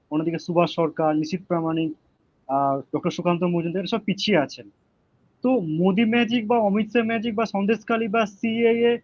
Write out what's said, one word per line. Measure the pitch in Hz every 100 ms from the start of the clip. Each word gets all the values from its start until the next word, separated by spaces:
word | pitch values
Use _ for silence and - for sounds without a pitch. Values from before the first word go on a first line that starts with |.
| _
অন্যদিকে | 151 165 165
সুভাষ | - 175 165 -
সরকার, | 160 156 156 156
নিশীথ | 156 185 -
প্রামাণিক, | 170 165 160 160 - _ _ _ _ -
আহ, | 135 139 139 - 147
ডক্টর | 175
সুকান্ত | 170 175 175
মজুমদার, | 180 170 170 180 185
সব | 226 220
পিছিয়ে | 196 214 180
আছেন। | 135 - 101 _ _ _ _ _ _ _
তো | 247 254
মোদি | 160 156 185 190 226
ম্যাজিক | 240 226 240 214
বা | 240
অমিত | 208 202 214
শাহ | 247
ম্যাজিক | 220 226 233 214
বা | 220
সন্দেশখালী | 196 196 220 - 226 226
বা | 226 214
সিএএ, | - 226 226 233 233 233 240